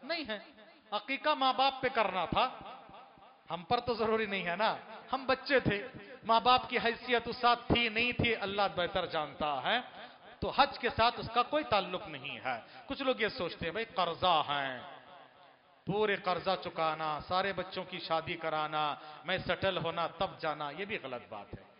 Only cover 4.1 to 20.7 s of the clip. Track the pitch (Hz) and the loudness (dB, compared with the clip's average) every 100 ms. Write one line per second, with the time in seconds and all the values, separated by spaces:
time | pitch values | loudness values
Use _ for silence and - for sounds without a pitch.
4.1 | 220 214 196 175 175 214 147 - 208 - | 2 0 -2 -2 2 2 0 -8 -16 -6
5.1 | 262 254 254 - 269 - 208 - - - | -4 0 0 4 2 4 0 -4 -12 -16
6.1 | - 202 226 220 254 - 240 214 233 247 | -14 2 4 6 4 4 0 0 -2 2
7.1 | 233 233 226 240 233 - 233 233 214 240 | 2 2 2 4 4 4 2 4 2 0
8.1 | 240 240 220 202 202 196 175 175 185 170 | 2 2 2 0 2 2 2 0 0 0
9.1 | 160 151 143 151 139 127 220 - - - | -2 -4 -2 -2 0 2 0 0 -14 -16
10.1 | - - - 196 156 277 - 233 - 226 | -18 -20 -8 -4 4 4 4 -2 4 4
11.1 | 233 - 226 247 302 311 208 180 180 - | 4 -2 0 2 0 2 2 2 -6 -8
12.1 | 147 139 120 120 120 - 135 - 269 269 | -10 -10 -6 -4 -4 -6 -20 -10 -4 -2
13.1 | 233 214 220 170 - 170 180 226 170 170 | 0 0 -2 -6 -4 -6 -4 -4 0 0
14.1 | 156 185 160 139 143 135 123 - - - | 2 4 4 2 -2 -2 -6 -12 -18 -20
15.1 | - - - - - _ _ - 196 214 | -20 -20 -20 -20 -20 _ _ -2 2 2
16.1 | 196 - 175 190 180 180 170 160 156 156 | 2 0 0 2 0 -2 -2 0 0 -2
17.1 | 147 - 180 196 185 185 185 170 180 - | -4 0 0 0 -2 -6 -8 -8 -10 0
18.1 | 160 156 165 160 156 151 156 151 135 - | 0 0 -4 -2 -2 0 0 0 -2 -10
19.1 | - 160 185 151 170 190 175 160 165 160 | -12 -4 -2 0 0 2 0 -2 -2 -4
20.1 | - 190 143 160 151 147 | -2 -4 -2 -4 -2 -6